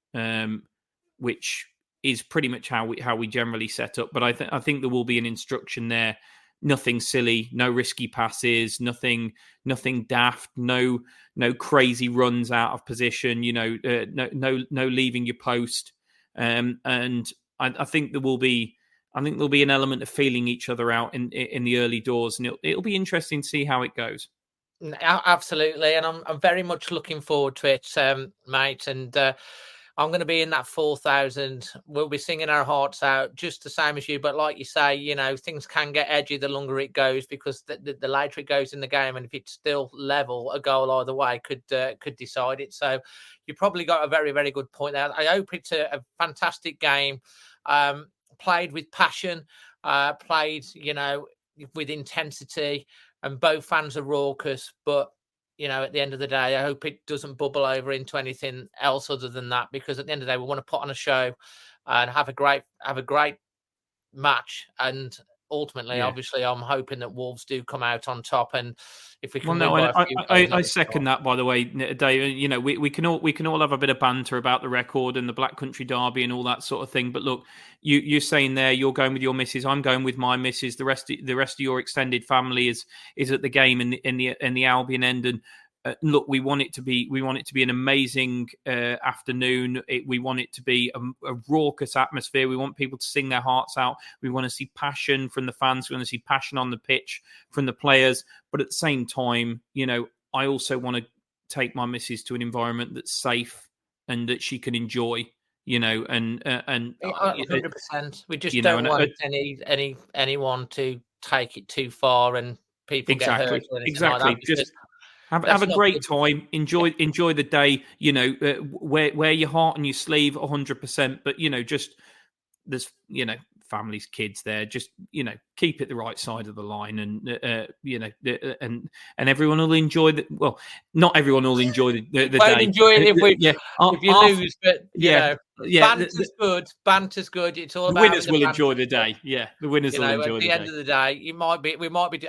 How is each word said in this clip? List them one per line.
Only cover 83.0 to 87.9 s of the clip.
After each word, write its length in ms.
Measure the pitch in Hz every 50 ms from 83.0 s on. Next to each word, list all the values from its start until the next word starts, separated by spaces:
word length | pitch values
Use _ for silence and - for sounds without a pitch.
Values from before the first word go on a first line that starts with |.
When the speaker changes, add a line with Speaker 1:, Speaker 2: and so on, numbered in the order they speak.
| - - -
Speaker 1:
is 160 | - 139 127
at 100 | 135 131
the 80 | - 135
game 320 | 117 139 135 131 127 123
in 80 | 123 120
the, 80 | 123 127 -
in 140 | 135 127 127
the, 180 | 127 127 131 -
in 120 | - 127 127
the 120 | 127 131
Albion 380 | 127 127 127 127 127 131 127 127
end, 220 | 127 127 127 120
and, 160 | 123 123 113 - - - - _ _ _ _ -
uh, 80 | 131 123 - -
look, 240 | 156 147 147 - -
we 140 | 139 131
want 200 | 127 135 143 139
it 120 | 139 120 -
to 80 | -
be, 260 | 127 131 127 123 120 -
we 120 | 135 135
want 160 | 135 131 131 135
it 80 | -
to 80 | - -
be 100 | 131 131
an 60 | 123
amazing, 800 | 123 127 131 135